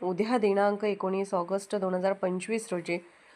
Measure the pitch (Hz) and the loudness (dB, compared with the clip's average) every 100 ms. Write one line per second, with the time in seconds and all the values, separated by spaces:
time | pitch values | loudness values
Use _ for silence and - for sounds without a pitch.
0 | 180 180 220 247 208 196 202 202 214 196 | -2 0 2 4 4 4 2 2 -2 0
1 | 190 190 196 190 175 196 196 208 190 185 | -2 -2 0 -2 0 -4 -2 -2 0 0
2 | 190 196 185 185 185 226 220 180 170 170 | 0 0 0 -2 -2 -4 -2 -4 -2 -4
3 | - - - | -6 -20 -20